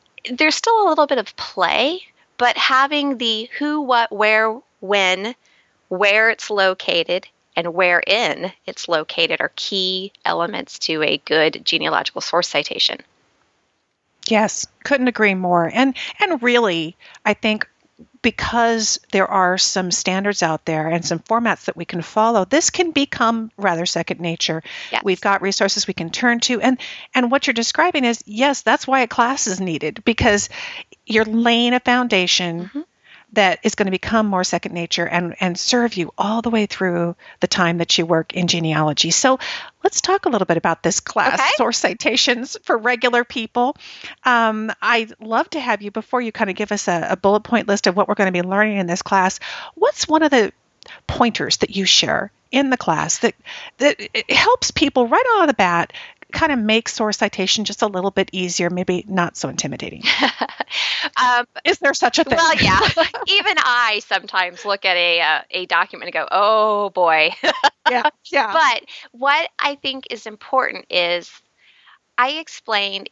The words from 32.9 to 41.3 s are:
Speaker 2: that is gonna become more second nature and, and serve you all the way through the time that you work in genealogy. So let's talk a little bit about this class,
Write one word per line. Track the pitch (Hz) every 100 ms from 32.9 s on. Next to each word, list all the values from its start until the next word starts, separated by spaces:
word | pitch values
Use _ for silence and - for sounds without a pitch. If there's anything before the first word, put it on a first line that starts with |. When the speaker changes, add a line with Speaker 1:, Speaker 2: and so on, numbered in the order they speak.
| _ _ - _
Speaker 2:
that | - 190 165
is | 220
gonna | - 196
become | 185 - 226 214
more | 190
second | 180 170 -
nature | 170 170 - 170
and, | 175 175 -
and | 185 180
serve | - 247 233
you | 196 160 -
all | 202 226
the | 233
way | 226 202
through | - 190 175 170 170 - -
the | 180
time | - 170 170
that | 170 -
you | 165
work | 165 160
in | - 175
genealogy. | 175 160 151 156 143 -
So | - 269 262 - - - -
let's | 392 -
talk | - 392 339
a |
little | 226 185
bit | 165
about | 175 165
this | - -
class, | - 220 -